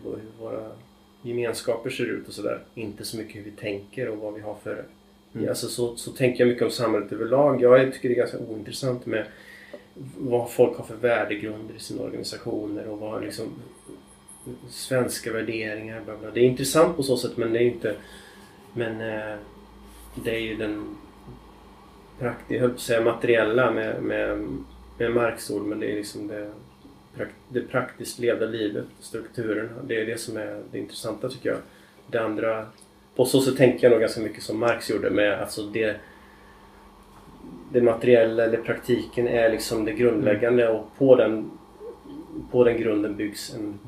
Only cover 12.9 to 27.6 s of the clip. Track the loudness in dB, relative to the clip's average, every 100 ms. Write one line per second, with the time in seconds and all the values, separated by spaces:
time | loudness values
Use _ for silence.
12.9 | -10 -8 -8 -8 -8 -10 -12 -18 -20 -20
13.9 | -20 -20 -20 -20 -20 -16 -16 -16 -12 -2
14.9 | 0 0 -2 -6 -6 -4 -4 -6 -8 -10
15.9 | -12 -12 -12 -4 4 4 4 2 4 4
16.9 | 2 0 0 -2 -2 0 2 2 2 -4
17.9 | -6 -10 -20 -20 -20 -20 -20 -12 -6 -6
18.9 | -6 -6 -6 -8 -10 -14 -20 -20 -20 -20
19.9 | -20 -18 -10 -4 -4 -4 -4 -4 -6 -8
20.9 | -14 -18 -20 -20 -20 -20 -20 -20 -20 -20
21.9 | -20 -20 -6 -6 -6 -4 0 2 0 0
22.9 | 2 2 2 4 4 4 4 4 2 -2
23.9 | -4 -2 -2 -2 -4 -6 -8 -12 -18 -14
24.9 | -4 0 2 0 -2 -6 -4 -4 -4 -4
25.9 | -4 -6 -8 -10 -8 -10 -14 -20 -20 -20
26.9 | -20 -16 -10 -10 -10 -6 -4